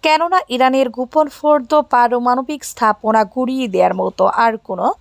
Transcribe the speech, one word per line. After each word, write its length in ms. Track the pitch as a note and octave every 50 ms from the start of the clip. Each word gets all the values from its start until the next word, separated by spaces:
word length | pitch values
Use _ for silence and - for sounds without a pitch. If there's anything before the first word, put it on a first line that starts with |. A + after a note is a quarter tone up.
কেননা 360 | - D#4 D#4 D#4 E4 F4 F#4 F#4 - _
ইরানের 400 | B3 A#3+ B3+ C4 C4 C4+ C4+ B3+
গোপন 360 | A3 B3 B3+ B3 - D#4 D#4 D4
ফোর্দো 500 | - - - D4+ D4+ D4 B3 - D#4 D4+ C4 _
পারমাণবিক 680 | - B3 A#3+ A#3 B3 A#3+ A#3+ B3 B3 C4 C4 C4 D4+ C4 -
স্থাপনা 580 | - - - A#3 G#3+ G#3 _ - G#3+ A3 A3 A3
গুড়িয়ে 420 | A3 _ B3+ B3+ A#3+ C4 C4 C4 A3
দেওয়ার 260 | F#3 F#3 F3+ F3+ F#3
মতো 300 | F#3 F#3+ F#3+ - - F#3+ - - A#3 A#3
আর 100 | A#3 A3 A3 _
কোনো 220 | - F#3+ F3+ F#3 C4+ G#4+ _